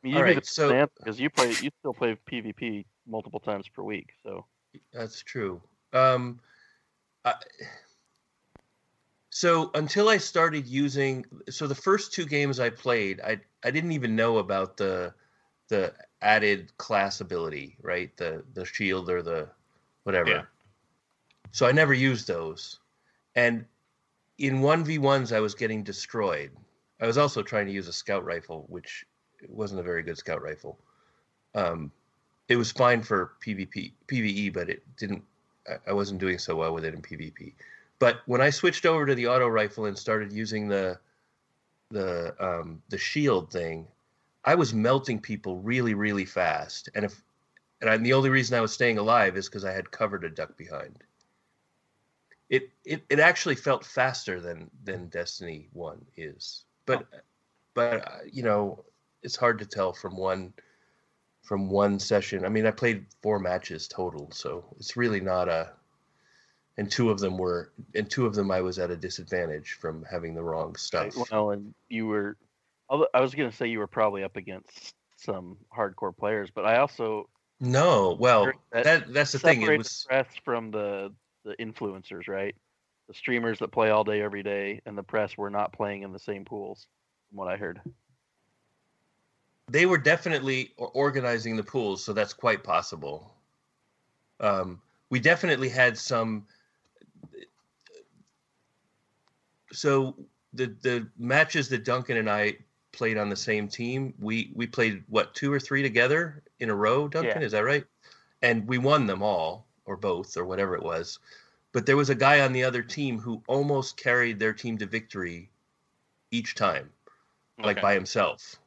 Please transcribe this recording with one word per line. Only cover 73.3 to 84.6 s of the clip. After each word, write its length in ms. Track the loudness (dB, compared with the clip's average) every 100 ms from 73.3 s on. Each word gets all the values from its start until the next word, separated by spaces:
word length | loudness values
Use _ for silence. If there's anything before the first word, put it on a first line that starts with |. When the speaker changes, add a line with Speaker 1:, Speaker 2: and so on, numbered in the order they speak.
Speaker 1:
gonna 160 | 0 -4
say 160 | -2 -4
you 120 | -2
were 60 | -4
probably 340 | 2 2 2
up 140 | -6 -8
against 580 | -12 -14 -16 -20 -20 _ _ _
some 400 | -8 -8 -8 -18 _ -4
hardcore 400 | -4 -4 -8 -4
players, 340 | -2 -2 -4
but 100 | -2
I 140 | 2 4
also 500 | 2 0 -4 -4 -8 _ _ _
Speaker 2:
No, 560 | 0 4 6 6 4 4
well, 240 | 6 8 6
Speaker 1:
heard 100 | 0 _
that 120 | 2
Speaker 2:
that, 280 | 4 4 2
that's 200 | 0 0
the 60 | 4
thing. 220 | 4 4
It 20 |
Speaker 1:
separate 140 | 4 2
Speaker 2:
was 240 | 0 -8
Speaker 1:
the 60 | 0
press 180 | 0 0 -6
from 260 | -4 -4 -4
the, 420 | -4 -4 -4 -8 -14 _ _
the 100 | -14 -10
influencers, 720 | -10 -6 -8 -8 -14 -14 -6
right? 260 | -4 -4 -8 _ _ _ _ _
The 80 |
streamers 460 | -10 -2 0 0 -2
that 80 | -4
play 220 | 2 4
all 120 | 4
day, 160 | 2 0
every 220 | -2 -4
day, 380 | -6 -4